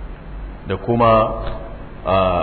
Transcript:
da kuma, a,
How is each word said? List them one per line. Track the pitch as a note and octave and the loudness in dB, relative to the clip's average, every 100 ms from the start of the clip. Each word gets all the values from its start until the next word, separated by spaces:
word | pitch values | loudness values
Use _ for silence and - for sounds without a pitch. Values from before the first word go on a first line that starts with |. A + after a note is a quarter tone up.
| - - - - - - - | -10 -12 -12 -12 -10 -10 -6
da | F#2+ | -4
kuma, | - A#2 A#2 A2+ A2+ - - - - - - - - | 0 4 6 6 4 0 -6 -6 -10 -12 -12 -6 0
a, | F#2+ F#2 F2 | 2 4 2